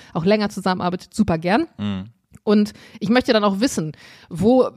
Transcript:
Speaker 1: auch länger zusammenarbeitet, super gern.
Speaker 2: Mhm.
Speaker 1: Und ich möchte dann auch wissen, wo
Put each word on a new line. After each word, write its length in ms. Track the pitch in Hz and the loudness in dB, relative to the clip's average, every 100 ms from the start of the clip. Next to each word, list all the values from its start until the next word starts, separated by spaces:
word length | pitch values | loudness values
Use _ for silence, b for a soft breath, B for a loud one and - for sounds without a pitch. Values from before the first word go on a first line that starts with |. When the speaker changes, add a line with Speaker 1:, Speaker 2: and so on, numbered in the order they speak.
| B | B
Speaker 1:
auch 100 | 175 165 | -4 0
länger 240 | 214 208 | 0 0
zusammenarbeitet, 640 | 208 190 180 180 180 - | -4 -4 -2 -4 -6 -6
super 240 | - 208 165 | -2 0 0
gern. 300 | 170 220 330 - | 0 0 -2 -6
Speaker 2:
Mhm. 280 | 104 95 101 _ _ - | -6 -6 -10 _ _ -8
Speaker 1:
Und 280 | - - 208 - B B | 2 2 2 -4 B B
ich 80 | 190 | -2
möchte 240 | 247 254 | 0 2
dann 100 | 220 | 2
auch 160 | 208 196 | 2 0
wissen, 320 | 247 - 156 - B B B | -2 -2 -8 -10 B B B
wo 400 | 160 196 254 - | -2 2 4 2